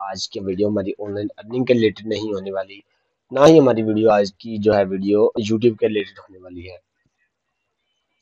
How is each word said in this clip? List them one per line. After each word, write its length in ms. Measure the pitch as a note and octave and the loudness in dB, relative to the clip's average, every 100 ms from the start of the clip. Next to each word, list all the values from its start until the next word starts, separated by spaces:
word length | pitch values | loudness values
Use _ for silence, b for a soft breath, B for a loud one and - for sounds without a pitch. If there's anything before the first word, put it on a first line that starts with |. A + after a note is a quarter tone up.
आज 240 | G2 G2 - | -12 -12 -12
की 120 | A2 | -10
वीडियो 300 | G2 F#2 G#2 | -6 -2 -2
हमारी 260 | G#2 F#2+ - | -2 -6 -8
online 300 | G#2 G2+ G#2 - | -10 -8 -10 -12
earning 280 | G#2+ B2 B2+ | -10 -4 0
के 60 | |
related 340 | A#2+ A2 - A2 | 2 0 -2 -6
नहीं 260 | G#2 A2 | -6 -6
होने 180 | G2 F#2+ | -8 -8
वाली, 320 | F#2+ F#2+ G2+ _ _ _ _ - | -8 -10 -14 _ _ _ _ -6
ना 140 | C3 D3 | 4 6
ही 120 | D#3+ | 8
हमारी 260 | C3+ A2+ | 6 2
वीडियो 260 | A2 G#2+ A2 | 0 2 4
आज 240 | G#2 G2+ - | 4 0 -6
की 160 | A#2 A2 | -12 -2
जो 160 | G#2 | 2
है 100 | G#2 F#2+ | 2 2
वीडियो 480 | F#2+ G2 G#2 A#2 - | -2 0 2 2 0
YouTube 360 | G#2 A2 A#2 G#2+ | -4 0 0 2
के 80 | A2+ | -2
related 320 | G#2+ G2 - | -2 -6 -12
होने 200 | - F#2+ | -20 -20
वाली 220 | F2+ F2+ | -20 -18
है, 180 | F2+ F2 _ _ _ _ _ _ _ _ _ _ _ _ _ _ | -18 -20 _ _ _ _ _ _ _ _ _ _ _ _ _ _